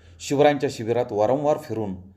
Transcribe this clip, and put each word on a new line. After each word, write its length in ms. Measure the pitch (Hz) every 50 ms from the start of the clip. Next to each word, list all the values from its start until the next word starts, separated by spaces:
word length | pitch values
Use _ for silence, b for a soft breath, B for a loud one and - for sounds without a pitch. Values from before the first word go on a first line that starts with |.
| b b b b
शिवरायांच्या 500 | - - 143 135 147 147 147 135 143 131 123
शिबिरात 380 | - 113 107 117 120 123 123
वारंवार 460 | 107 101 107 120 131 147 147 147 151 143
फिरून 380 | - - 110 110 107 98 92 90 - - -